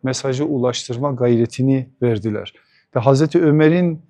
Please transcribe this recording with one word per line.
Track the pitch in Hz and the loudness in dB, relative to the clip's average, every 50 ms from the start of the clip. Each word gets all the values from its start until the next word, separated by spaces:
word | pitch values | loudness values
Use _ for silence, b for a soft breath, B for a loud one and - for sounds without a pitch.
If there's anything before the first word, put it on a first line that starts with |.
| - | -4
mesajı | 131 131 - - 139 131 127 147 | -4 -6 -4 -4 -4 -4 -2 -4
ulaştırma | 160 151 131 120 123 120 - - - 123 117 135 147 | -4 -2 -2 -2 -2 -2 -4 -8 -8 -8 -6 -4 -4
gayretini | 139 123 123 123 120 117 117 113 - - 127 135 135 135 127 - _ _ | -4 0 0 2 2 2 0 -2 -2 -2 0 0 0 0 -2 -6 _ _
verdiler. | 127 123 113 104 92 113 104 101 95 92 b b b b b b b b _ | -2 -2 -2 -2 -4 -6 -6 -6 -8 -12 b b b b b b b b _
Ve | 139 | 0
Hazreti | 113 135 139 135 156 156 - 175 | 2 4 4 4 2 2 2 2
Ömer'in | 170 156 147 151 156 156 165 180 180 170 160 156 - _ | 2 4 4 4 4 4 4 2 0 -2 -4 -6 -12 _